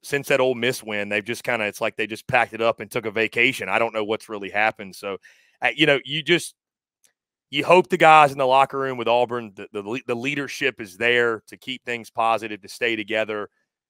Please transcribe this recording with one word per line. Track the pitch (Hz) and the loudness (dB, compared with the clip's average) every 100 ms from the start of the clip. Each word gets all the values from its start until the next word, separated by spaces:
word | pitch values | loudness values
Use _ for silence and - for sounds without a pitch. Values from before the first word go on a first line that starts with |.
since | - 143 135 | -4 -4 0
that | 139 | 2
Ole | 131 | 2
Miss | 120 120 127 | 2 -2 -2
win, | 107 104 101 | -4 -4 -2
they've | 104 101 | -2 -4
just | 120 | -6
kinda, | - 120 104 | -4 -2 -2
it's | - | -2
like | 113 - | -4 -4
they | 110 | -6
just | 110 - | -8 0
packed | 127 113 | 2 2
it | 110 | 0
up | 113 110 | 0 0
and | 101 | -4
took | 123 110 | -6 -4
a | |
vacation. | 104 110 - 123 123 98 | -2 0 2 0 0 -2
I | 107 | 0
don't | 117 110 | 0 -2
know | |
what's | 104 107 - | -4 -4 -6
really | 107 98 | -12 -6
happened. | 98 110 - 98 90 | -2 0 -2 -8 -12
So, | 101 95 - _ _ _ | -10 -10 -14 _ _ _
uh, | 123 123 | -4 0
you | 151 | 2
know, | 139 127 | 2 -2
you | 151 | -6
just, | 143 170 - - _ _ _ _ _ _ _ _ _ | 0 -2 -2 -14 _ _ _ _ _ _ _ _ _
you | 139 147 | -4 4
hope | 180 175 | 4 4
the | 185 | 4
guys | 165 156 147 | 8 8 8
in | 139 | 4
the | 131 | 2
locker | 135 135 135 | 4 4 0
room | 135 127 | -6 -2
with | 113 | 0
Auburn, | 120 120 120 110 98 | 2 2 -2 -8 -12
the, | 95 | -12
the | 104 | -10
le-, | 101 127 - | -8 -8 -6
the | 120 | -6
leadership | 131 143 135 - 135 - | -4 -6 -8 -4 -4 -4
is | 107 90 | -10 -4
there | 117 120 120 110 - | 0 2 2 -2 -8
to | 98 | -16
keep | - 127 | -12 -12
things | - 120 110 | -8 -10 -8
positive, | - 113 113 110 104 | -2 0 0 -2 -10
to | 95 | -14
stay | - 120 113 | -6 -4 -2
together. | 101 110 107 107 101 _ _ _ _ | -2 -2 -2 -4 -10 _ _ _ _